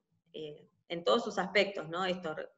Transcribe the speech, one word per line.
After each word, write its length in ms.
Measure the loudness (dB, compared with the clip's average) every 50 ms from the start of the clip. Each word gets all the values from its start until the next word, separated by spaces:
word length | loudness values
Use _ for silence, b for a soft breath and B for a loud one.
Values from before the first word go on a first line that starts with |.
| _ _ _ _ _ _ -12
eh, 360 | -12 -10 -10 -12 -14 -20 _ _ _ _ -8
en 160 | -6 -2 2
todos 180 | 4 4 4 4
sus 160 | 0 -2 -2
aspectos, 500 | -2 2 4 4 4 4 2 -6 -6 -6
¿no? 160 | -4 -2 0
Esto, 300 | 0 -2 -2 -4 -6 -6 -6 -8 -12 _